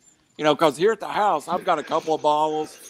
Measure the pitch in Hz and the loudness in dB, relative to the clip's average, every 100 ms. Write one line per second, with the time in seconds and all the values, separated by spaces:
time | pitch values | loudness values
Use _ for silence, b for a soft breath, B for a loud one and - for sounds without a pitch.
0 | b b b b 151 143 160 135 196 220 | b b b b 0 2 2 2 0 0
1 | 156 147 208 156 135 180 185 156 123 156 | -4 -2 0 0 -2 -4 0 -2 -2 -4
2 | 160 151 147 151 156 156 156 - - | -2 0 2 2 0 -2 -6 -12 -20